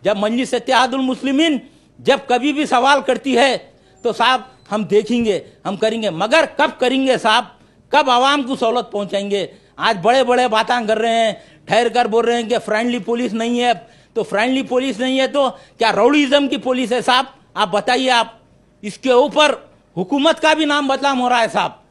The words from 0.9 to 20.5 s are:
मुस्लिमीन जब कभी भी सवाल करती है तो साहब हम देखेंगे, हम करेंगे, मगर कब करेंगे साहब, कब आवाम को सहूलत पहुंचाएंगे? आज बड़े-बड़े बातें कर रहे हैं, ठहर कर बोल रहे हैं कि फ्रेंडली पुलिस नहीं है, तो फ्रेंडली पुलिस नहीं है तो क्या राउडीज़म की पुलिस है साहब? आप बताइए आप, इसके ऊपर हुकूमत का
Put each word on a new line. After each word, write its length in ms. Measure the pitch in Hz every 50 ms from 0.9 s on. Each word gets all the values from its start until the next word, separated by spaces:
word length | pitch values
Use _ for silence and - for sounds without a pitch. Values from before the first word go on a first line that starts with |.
| 240 269
मुस्लिमीन 600 | 262 254 254 - - 262 277 269 320 339 302 240 - - _ _ _ _ _ _
जब 260 | 120 - 269 - - -
कभी 260 | 247 247 240 294 294
भी 120 | 277 302
सवाल 360 | - 254 247 247 269 294 277
करती 340 | 233 - 254 233 - 277 254
है 220 | 233 277 269 247 180 - - _ _ _ _ _ _ -
तो 100 | 233 214
साहब 360 | - 233 240 262 247 208 - - _ _ -
हम 160 | 202 214 214
देखेंगे, 600 | 151 196 208 226 220 240 240 233 220 196 160 - - - _ _
हम 100 | 160 202 180
करेंगे, 320 | 214 220 220 226 214 208
मगर 360 | 165 160 185 226 247 330 302
कब 320 | - - - 285 311 - -
करेंगे 360 | - 247 262 269 269 262 254 196
साहब, 400 | - 226 214 233 240 - - _ _ _ _ _ _ _ -
कब 140 | 269 302 269
आवाम 340 | 247 240 254 269 285 294 269
को 120 | 233 269
सहूलत 340 | - 254 226 226 247 233 233 -
पहुंचाएंगे? 560 | 208 202 190 - 196 202 202 202 202 180 - - - _ _ _ -
आज 180 | 151 208 226 190
बड़े-बड़े 500 | 165 214 240 269 262 233 247 247 247 247
बातें 400 | 214 220 226 226 247 247 226 208
कर 100 | 220 214
रहे 140 | 220 233
हैं, 320 | 226 226 226 220 190 - - - - - _ -
ठहर 220 | - 220 240 233
कर 180 | 208 240 247 240
बोल 180 | 208 226 233
रहे 120 | 233 240 240
हैं 120 | 233 208
कि 80 | 233 220
फ्रेंडली 420 | - - 214 214 233 247 240 247
पुलिस 340 | 185 - - 240 247 233 190
नहीं 260 | 226 226 233 240 240
है, 140 | 240 247 233 - - - - _ _ _ _
तो 80 | 233 208
फ्रेंडली 400 | - - 196 220 247 262 262 262
पुलिस 360 | - 247 254 262 269 220 185
नहीं 180 | 247 262 262 262
है 100 | 262 254
तो 220 | - 285 277 254
क्या 400 | - - - - _ _ 220 220
राउडीज़म 580 | 196 190 208 247 285 302 285 262 254 285 285 269
की 100 | - 254
पुलिस 340 | - 254 254 247 262 208
है 100 | 233 254
साहब? 320 | 196 - 240 254 - 247 - _ _ _ _ 175
आप 120 | 214 202
बताइए 400 | 170 208 - - 214 233 262 254
आप, 300 | 247 233 226 226 - - _ _ _ _ _ _ _ _ -
इसके 260 | 208 - - - 262
ऊपर 640 | 254 247 269 294 190 277 302 294 254 - - - _ _ _ _ _ 165
हुकूमत 420 | 185 - 285 285 269 320 311 311
का 140 | - 320